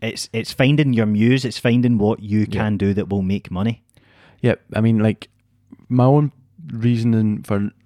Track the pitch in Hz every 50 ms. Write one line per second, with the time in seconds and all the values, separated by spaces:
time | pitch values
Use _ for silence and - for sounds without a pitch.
0 | - 113 - - - - - 113 113 - - - 135 131 147 147 151 139 123 113
1 | 113 107 104 104 110 117 131 135 127 123 104 - - 123 117 123 123 123 120 107
2 | 101 104 117 - 104 104 101 107 107 - - 101 107 107 104 95 98 98 98 101
3 | 101 87 98 101 95 92 98 101 - - 87 90 98 113 117 - _ _ _ _
4 | _ _ _ _ _ - _ _ - 120 107 - _ - - 107 110 113 113 107
5 | 107 110 107 - - - _ _ _ _ _ _ _ _ - - _ - 123 127
6 | 123 127 139 147 151 143 - _ _ _ _ - 160 151 127 113 110 120 120 113
7 | 113 120 113 110 110 107 107 - - - 107 101 101 104 - _ _